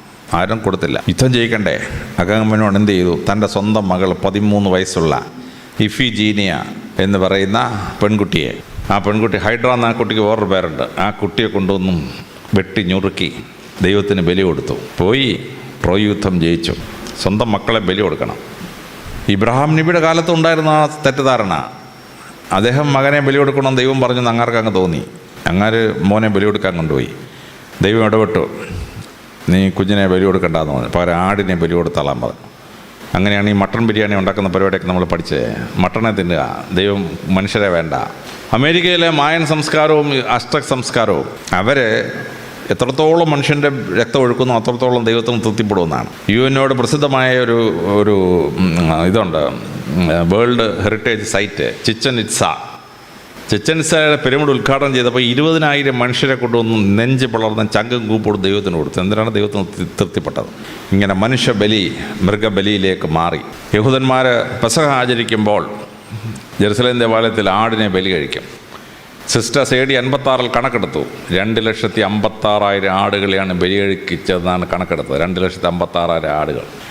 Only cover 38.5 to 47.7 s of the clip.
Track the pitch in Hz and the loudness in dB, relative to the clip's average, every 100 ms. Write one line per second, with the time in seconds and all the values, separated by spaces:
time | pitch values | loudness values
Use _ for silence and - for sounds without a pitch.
38.5 | 113 143 170 175 175 165 151 143 165 156 | 0 2 2 2 2 2 2 2 2 0
39.5 | 156 151 156 156 151 147 135 117 120 - | -2 0 2 4 4 2 0 0 -2 0
40.5 | 156 131 131 120 - 107 85 67 - - | -4 -2 -4 -2 0 2 0 -2 -8 -4
41.5 | 90 104 139 117 113 - - - - - | -2 2 2 2 0 -2 -8 -12 -14 -16
42.5 | - - - 123 131 156 165 165 143 135 | -10 -4 -2 0 2 4 4 4 2 2
43.5 | 147 143 135 110 92 117 143 127 120 127 | 2 0 0 -2 -2 0 2 2 2 2
44.5 | 120 117 120 127 123 113 117 113 120 101 | 0 0 0 0 2 2 0 0 0 0
45.5 | 107 107 98 85 69 57 - - 107 131 | 0 0 0 0 -2 -6 -6 0 2 4
46.5 | 135 135 131 117 151 143 135 131 127 123 | 2 2 2 0 2 2 2 2 2 2
47.5 | 117 113 | 2 2